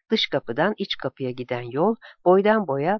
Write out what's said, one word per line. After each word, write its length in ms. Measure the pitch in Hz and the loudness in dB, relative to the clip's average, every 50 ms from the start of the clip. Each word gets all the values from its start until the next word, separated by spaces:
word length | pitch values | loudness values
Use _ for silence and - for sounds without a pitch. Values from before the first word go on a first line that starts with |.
| _ _ | _ _
Dış 160 | 226 214 - | -2 -2 0
kapıdan 480 | - - 139 - - 120 131 160 202 214 | -2 -2 -4 -4 -4 -2 0 0 -2 -2
iç 200 | - 202 - - | -4 -6 -8 -8
kapıya 340 | - - 131 - - 135 127 | -8 -8 -10 -8 -6 -8 -8
giden 400 | 123 127 123 - 127 120 123 120 | -6 -8 -8 -8 -8 -8 -8 -8
yol 240 | 117 139 170 214 233 - - - - _ _ | -2 0 0 0 0 -2 -8 -18 -20 _ _
boydan 420 | 175 185 196 196 208 220 220 202 | 4 4 6 6 4 2 2 0
boya 320 | 156 135 139 143 170 202 214 | -2 -2 -2 0 -2 -2 -2